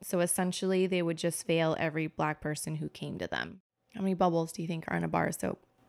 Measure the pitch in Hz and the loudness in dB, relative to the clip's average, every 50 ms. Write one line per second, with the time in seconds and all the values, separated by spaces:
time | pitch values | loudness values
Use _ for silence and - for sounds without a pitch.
0 | - - - 180 175 180 - - 185 180 180 - - 185 190 185 185 185 190 180 | -8 -2 0 2 2 2 2 0 0 0 0 0 0 2 2 4 2 2 2 2
1 | 170 165 165 160 - 170 160 - - - 165 165 160 160 156 - - 160 147 160 | 2 0 0 0 0 -2 -2 -2 0 2 2 4 4 4 2 2 0 0 0 0
2 | 156 156 - - 156 151 151 - - 151 151 - - 156 156 151 156 147 - - | -2 -2 -2 0 0 0 0 -2 -2 -4 -4 -4 -4 -4 -4 -4 -4 -6 -8 -8
3 | 151 147 - - - - - 62 60 - - 190 _ _ _ _ _ _ - - | -8 -8 -6 -6 -6 -4 -4 -4 -4 -6 -8 -16 _ _ _ _ _ _ -6 -2
4 | 190 190 190 175 190 180 165 165 165 165 - - 165 165 170 165 160 - - 170 | 0 0 2 4 4 4 4 2 0 0 -4 -6 -4 -4 -4 -4 -4 -2 -2 -2
5 | 170 160 160 165 165 - 170 - - - - - _ _ _ _ _ | 0 0 0 2 0 0 -2 -2 -4 -4 -4 -6 _ _ _ _ _